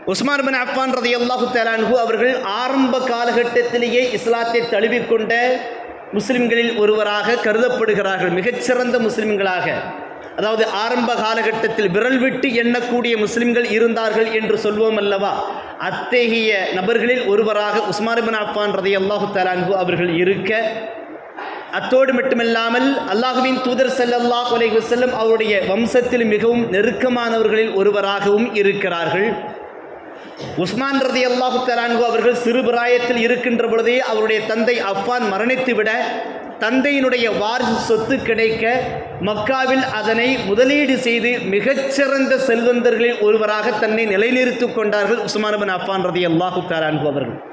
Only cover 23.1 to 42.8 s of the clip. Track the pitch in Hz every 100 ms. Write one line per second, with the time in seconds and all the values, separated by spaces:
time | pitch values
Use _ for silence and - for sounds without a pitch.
23.1 | 202 254 247 262 254 240 240 254 - 240
24.1 | 240 240 240 247 233 226 220 220 240 247
25.1 | 226 226 220 220 202 180 196 233 254 240
26.1 | 247 226 208 226 240 226 185 226 - 254
27.1 | 240 233 226 214 220 226 196 196 202 196
28.1 | 202 196 208 240 214 196 202 196 170 160
29.1 | 170 220 190 - - - - - - -
30.1 | - - - - 147 180 208 269 269 254
31.1 | 240 247 247 254 240 247 233 233 233 240
32.1 | 220 226 240 226 240 226 240 240 247 240
33.1 | 240 226 247 247 233 220 226 226 254 -
34.1 | 220 214 220 214 247 226 240 196 196 202
35.1 | 247 214 190 233 254 262 214 214 233 -
36.1 | - - - - - 220 254 277 277 262
37.1 | 247 226 190 202 247 233 226 - 220 -
38.1 | - - 220 226 220 220 254 247 - -
39.1 | - 185 208 214 262 262 262 254 214 214
40.1 | 226 247 262 196 202 262 294 277 254 240
41.1 | 233 233 247 185 202 220 277 269 - 277
42.1 | 269 254 254 247 233 233 240